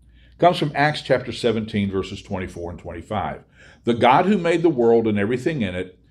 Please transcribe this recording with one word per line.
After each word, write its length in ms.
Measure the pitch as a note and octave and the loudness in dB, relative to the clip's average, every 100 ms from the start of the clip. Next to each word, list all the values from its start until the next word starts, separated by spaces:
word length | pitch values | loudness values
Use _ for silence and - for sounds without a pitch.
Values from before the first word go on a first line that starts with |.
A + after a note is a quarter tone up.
| _ _ _ - | _ _ _ 2
Comes 200 | E3+ F3 | 2 2
from 140 | D3+ | 0
Acts 280 | C3+ D3 D3 | 0 0 -2
chapter 300 | - B2+ B2 | -2 -2 -2
seventeen, 580 | A2 A#2+ A2+ G#2+ G#2+ G2+ | -4 -2 -2 -4 -2 -2
verses 320 | F#2+ F#2 G2 | -2 -6 -10
twenty-four 480 | - F#2+ F2+ F2 E2+ | -10 -8 -8 -10 -12
and 80 | D#2+ | -12
twenty-five. 640 | F2 E2+ E2 G#2+ D#2+ C2+ - _ - _ | -14 -14 -8 -6 -6 -8 -16 _ -20 _
"The 100 | - | -2
God 320 | A#2 A#2+ C#3+ F#3 | 2 6 6 4
who 120 | G#3 | 2
made 240 | E3+ E3+ | 2 2
the 60 | E3+ | 2
world 400 | C3+ A#2 A#2 A2 | 4 4 4 2
and 100 | G#2 | 0
everything 440 | G2+ B2+ E3+ D#3 | 0 -2 -2 -2
in 120 | G2 | -4
it 240 | F2+ F2+ - _ | -4 -8 -14 _